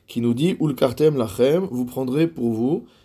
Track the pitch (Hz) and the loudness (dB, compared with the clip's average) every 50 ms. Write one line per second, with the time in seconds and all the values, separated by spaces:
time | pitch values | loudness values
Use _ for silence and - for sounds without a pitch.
0 | _ - - 123 117 120 117 123 151 180 185 - 156 156 131 - - 131 117 - | _ -10 -6 -2 0 0 0 2 0 0 0 0 -2 -2 0 0 0 0 0 2
1 | 151 156 147 131 113 104 101 - 120 135 156 180 190 180 120 123 127 123 - 131 | 2 2 4 2 -2 -2 0 2 2 4 4 2 0 -2 -4 -4 -6 -4 -4 -4
2 | 131 127 127 151 165 165 165 135 120 117 113 110 120 131 165 220 - - _ _ | -4 -2 0 0 0 0 0 -2 -2 -2 0 0 0 0 0 -2 -4 -8 _ _
3 | _ | _